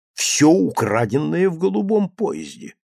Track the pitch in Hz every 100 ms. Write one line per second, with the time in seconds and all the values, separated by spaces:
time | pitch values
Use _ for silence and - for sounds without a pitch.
0 | _ - - - 151 185 - - 107 107
1 | 113 131 151 165 190 165 190 208 196 214
2 | 196 - 208 78 76 - - -